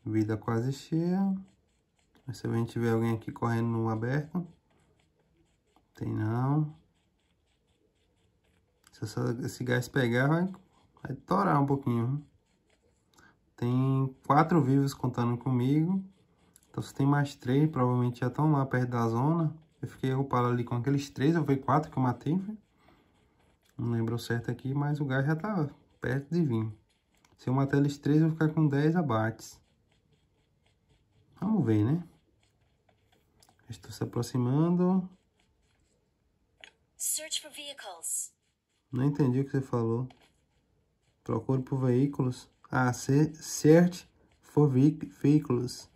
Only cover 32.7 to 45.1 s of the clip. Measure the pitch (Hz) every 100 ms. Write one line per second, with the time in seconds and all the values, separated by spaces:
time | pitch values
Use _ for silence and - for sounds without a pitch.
32.7 | _ _ _ _ _ _ _ _ _ _
33.7 | 113 - - 120 - 117 127 123 139 170
34.7 | 175 180 190 185 - _ _ _ _ _
35.7 | _ _ _ _ _ _ _ _ _ -
36.7 | _ _ _ - - 311 - 311 262 294
37.7 | 277 208 170 160 - - _ _ _ _
38.7 | _ _ 127 139 143 139 127 135 139 135
39.7 | 120 113 117 127 - _ _ _ _ _
40.7 | _ _ _ _ _ - 117 - 131 127
41.7 | 135 127 123 143 143 127 127 - _ -
42.7 | - 127 123 - 135 156 - - - 151
43.7 | 160 175 - - _ _ _ _ - 147
44.7 | 127 143 151 -